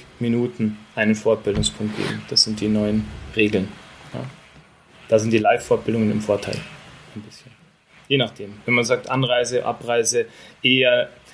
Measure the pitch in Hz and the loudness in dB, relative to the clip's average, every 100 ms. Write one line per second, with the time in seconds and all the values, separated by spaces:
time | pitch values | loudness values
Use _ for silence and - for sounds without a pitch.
0 | - - 120 117 120 - 110 107 - - | -12 -6 -2 0 0 -2 -4 -4 -10 -2
1 | 107 107 117 107 - 104 107 - 107 107 | 0 2 2 2 0 -2 -2 -4 -6 -4
2 | 101 107 - - - 107 107 107 104 107 | -6 -6 -4 0 0 0 0 2 2 0
3 | 107 - - - 104 104 95 - - - | -2 -10 -10 0 2 2 -2 -8 -20 -20
4 | - 127 127 - - - - _ _ - | -14 -10 -10 -14 -20 -20 -20 _ _ -20
5 | - 110 110 113 107 120 - 113 - 113 | 2 2 4 2 4 2 2 0 2 0
6 | 107 104 107 101 - - - - - - | 0 0 0 -2 -2 -8 -10 -18 -20 -20
7 | - 107 104 - - - _ _ _ - | -18 -16 -16 -20 -20 -20 _ _ _ -20
8 | - 135 117 - 101 104 - 120 120 123 | -4 -2 -2 -6 -16 -12 -4 -2 0 -2
9 | - 135 131 123 120 123 113 117 117 120 | -2 -4 0 0 0 -2 -4 -6 -2 -2
10 | 113 120 113 - - - - 131 127 123 | 0 -2 -4 -10 -20 -2 2 4 4 4
11 | - - - | 0 -8 -20